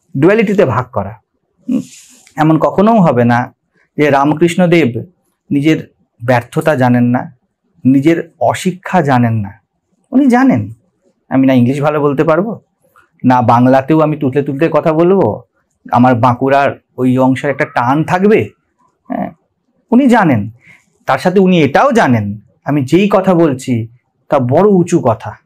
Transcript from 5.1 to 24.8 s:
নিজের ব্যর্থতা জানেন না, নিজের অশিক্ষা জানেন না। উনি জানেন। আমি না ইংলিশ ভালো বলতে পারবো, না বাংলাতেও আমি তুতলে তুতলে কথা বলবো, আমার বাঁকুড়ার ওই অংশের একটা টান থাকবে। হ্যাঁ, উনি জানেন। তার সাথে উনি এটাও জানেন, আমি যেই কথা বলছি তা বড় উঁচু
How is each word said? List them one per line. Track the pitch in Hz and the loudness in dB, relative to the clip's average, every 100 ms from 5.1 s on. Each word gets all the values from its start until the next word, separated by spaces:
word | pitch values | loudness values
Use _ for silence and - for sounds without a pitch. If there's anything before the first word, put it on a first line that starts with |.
| _ _ _ _ | _ _ _ _
নিজের | 143 147 160 - _ _ _ | -2 0 -2 -6 _ _ _
ব্যর্থতা | 117 123 117 - 156 151 | -2 -2 -2 -4 -2 0
জানেন | 127 123 | 0 2
না, | 120 123 - _ _ _ _ _ | 0 -2 -6 _ _ _ _ _
নিজের | 127 139 143 165 - _ | 0 2 2 0 -4 _
অশিক্ষা | 117 - 185 175 - - | -4 -2 -6 -8 -4 -2
জানেন | 135 127 120 | 0 0 0
না। | 113 98 - _ _ _ _ _ | -2 -6 -14 _ _ _ _ _
উনি | 254 285 | 0 2
জানেন। | 240 269 127 104 - _ _ _ _ _ | 2 2 0 -4 -14 _ _ _ _ _
আমি | 135 135 | 0 2
না | |
ইংলিশ | 131 120 143 | 2 2 0
ভালো | 147 151 | -2 0
বলতে | 143 135 | -2 -2
পারবো, | 160 156 214 180 _ _ _ _ _ _ | 0 -2 -2 -8 _ _ _ _ _ _
না | 127 127 | 0 2
বাংলাতেও | 120 120 127 131 131 160 | 2 2 4 2 2 0
আমি | 151 151 | 0 -2
তুতলে | 139 139 | -4 -4
তুতলে | 139 139 160 | -4 -4 -2
কথা | 151 156 | 0 -2
বলবো, | 156 175 196 127 101 - _ _ _ - | 0 2 2 0 -4 -12 _ _ _ -4
আমার | - 127 | 0 2
বাঁকুড়ার | 120 127 123 135 139 139 - _ - | 2 0 0 0 0 0 -4 _ -6
ওই | 127 127 | -2 0
অংশের | 127 127 147 | 0 0 -4
একটা | 135 | -4
টান | 147 - 120 143 | -4 -2 -2 -2
থাকবে। | 156 180 202 208 107 _ _ _ _ _ _ | -2 0 2 2 0 _ _ _ _ _ _
হ্যাঁ, | - - - _ _ _ _ _ | -10 -10 -12 _ _ _ _ _
উনি | 240 277 | 2 4
জানেন। | 233 175 120 110 - _ _ _ _ - | 2 2 0 -4 -12 _ _ _ _ -4
তার | 135 | -2
সাথে | 190 185 | 0 2
উনি | 185 180 | 2 2
এটাও | 139 180 254 | 2 0 0
জানেন, | 233 165 117 101 104 _ _ | 2 2 0 -2 -10 _ _
আমি | - 147 | -6 -4
যেই | 127 170 202 | 0 0 2
কথা | 208 190 | 0 2
বলছি | 175 165 131 - 117 110 _ _ _ _ | 2 2 0 -4 -6 -6 _ _ _ _
তা | 147 | -2
বড় | 120 143 208 | 0 2 2
উঁচু | 196 | 2